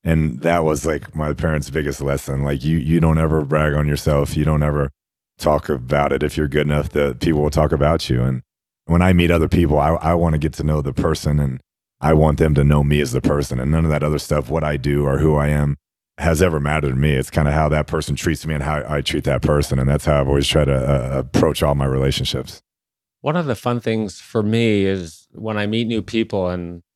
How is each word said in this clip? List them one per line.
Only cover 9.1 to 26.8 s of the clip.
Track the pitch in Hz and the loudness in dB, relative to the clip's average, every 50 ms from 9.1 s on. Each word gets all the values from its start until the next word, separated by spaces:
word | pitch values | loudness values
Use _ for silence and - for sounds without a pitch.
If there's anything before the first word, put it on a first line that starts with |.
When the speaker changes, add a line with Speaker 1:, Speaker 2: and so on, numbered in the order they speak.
Speaker 1:
meet | 92 87 87 82 | 4 4 4 4
other | 85 82 78 73 | 2 2 2 2
people, | - 87 85 76 76 73 | 2 2 2 2 2 2
I, | 71 78 82 | 2 2 0
I | - - 80 87 | 0 0 0 2
wanna | 85 85 82 78 76 | 2 2 2 0 0
get | 76 78 - | -2 -4 -4
to | - | -4
know | 78 76 78 76 | -2 -2 0 0
the | 69 69 | -2 -2
person, | 65 - - 85 78 - - 78 73 73 | -4 -2 0 0 -2 0 -2 0 0 0
and | 71 67 65 65 _ _ _ _ _ _ _ _ | 0 -2 -4 -8 _ _ _ _ _ _ _ _
I | 69 76 80 | 2 4 4
want | 78 78 78 73 - | 6 6 4 4 4
them | 80 78 73 | 2 2 4
to | 69 | 4
know | 71 71 73 73 71 | 4 4 4 4 4
me | 71 73 73 | 2 2 0
as | 73 65 | 0 0
the | 62 65 | -2 -2
person, | 64 - 73 73 69 - 67 64 | 0 0 0 0 -2 -4 -6 -4
and | 62 71 | -2 0
none | 78 80 82 | 0 0 0
of | 80 | 0
that | 76 71 73 | 0 0 0
other | 76 76 73 | -2 -2 -4
stuff, | - - 78 73 69 58 | -2 -2 -2 -2 -2 -2
what | 73 80 | -4 -2
I | 78 76 76 | -2 -2 -4
do | 69 64 73 71 71 71 | -2 -2 -2 0 0 0
or | 69 67 71 | 0 0 2
who | 76 78 76 | 2 2 2
I | 73 71 73 | 2 2 0
am, | 73 73 73 73 71 - _ _ _ _ _ _ _ - | 0 0 0 -2 -2 -6 _ _ _ _ _ _ _ -4
has | 78 82 82 76 | 0 0 2 4
ever | 92 90 80 76 | 2 2 2 0
mattered | 71 73 76 76 73 69 | -2 -2 -2 0 -2 -2
to | 65 | 0
me. | 65 71 76 71 | 2 2 2 2
It's | 65 64 - | 0 -2 -2
kinda | - - 76 73 | 0 0 2 2
how | 73 78 78 76 | 2 2 2 2
that | 76 76 73 - | 2 0 -2 -2
person | - 80 73 - 73 | -4 -4 -2 -4 -6
treats | - - 85 78 - - | -4 -2 -4 -4 -2 -4
me | 78 78 | -6 -6
and | 73 | -4
how | 67 73 76 73 - 67 | -4 -4 -4 -4 -4 -4
I | 76 73 | -4 -4
treat | 67 - - 76 69 | -4 -4 -4 -4 -2
that | - 69 64 | -2 -2 0
person. | - - 76 73 71 - - 65 | 0 2 2 2 0 0 -2 0
And | 65 67 | 2 2
that's | 71 73 - | 0 0 2
how | 80 76 71 | 2 2 2
I've | 69 67 | 2 2
always | 69 71 69 | 2 0 0
tried | - - 80 73 | 2 2 2 2
to, | 67 67 | 2 0
uh, | 65 64 69 71 67 64 65 67 67 | 0 2 0 0 0 0 -2 -4 -4
approach | 65 65 - - - 80 71 - 80 | -4 -2 0 2 2 2 2 0 0
all | 76 71 | 0 2
my | 69 67 | 2 0
relationships. | 67 65 67 67 69 65 - - - - 64 62 - - - _ _ _ _ _ _ _ _ _ _ _ _ | 0 0 0 0 0 0 -2 -4 -4 -6 -6 -8 -10 -16 -20 _ _ _ _ _ _ _ _ _ _ _ _
Speaker 2:
One | - 139 156 | -4 -2 -2
of | 180 165 | -2 -2
the | 139 117 | -2 -4
fun | - - 120 120 120 | -2 -2 -2 -2 -2
things | - 117 113 110 110 95 - - | -2 -2 -2 -2 -4 -6 -8 -14
for | - - - 113 104 | -20 -4 -2 -2 0
me | 104 113 117 117 113 107 101 98 | 2 0 2 2 2 2 2 2
is | 95 98 95 87 80 80 - _ _ | 0 0 -2 -6 -10 -14 -20 _ _
when | _ - 107 110 107 104 | _ -12 -8 -6 -4 -4
I | 104 | -4
meet | 104 107 113 117 110 | -2 -2 -2 -2 -2
new | 117 110 | -4 -4
people, | 95 - - 110 113 - 104 98 92 90 | -6 -2 -2 -2 -2 -2 -2 -2 -2 -2
and | 90 90 87 85 87 85 | -4 -6 -8 -10 -12 -14